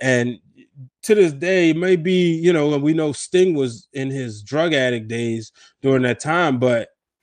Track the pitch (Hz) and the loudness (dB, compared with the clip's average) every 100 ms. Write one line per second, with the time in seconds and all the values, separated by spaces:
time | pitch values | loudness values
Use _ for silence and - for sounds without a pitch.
0 | 131 123 120 113 _ _ - 139 127 _ | 0 2 0 -6 _ _ -20 -20 -20 _
1 | - 214 175 139 175 190 170 160 185 180 | 2 4 4 2 -2 2 2 2 0 0
2 | 165 185 175 160 170 165 147 143 147 160 | 2 2 2 2 2 2 2 0 0 0
3 | 151 135 - 180 185 151 131 113 - 139 | -2 -6 -2 2 2 2 -2 -6 -14 -8
4 | 135 135 123 104 101 143 170 147 127 120 | -8 -8 -10 -12 -6 -2 0 0 0 -2
5 | 110 117 117 113 110 _ - _ 135 131 | -6 -6 -4 -6 -8 _ -20 _ 0 2
6 | 127 120 147 170 165 127 127 117 - _ | 2 -2 -2 0 0 2 2 0 -4 _
7 | _ _ | _ _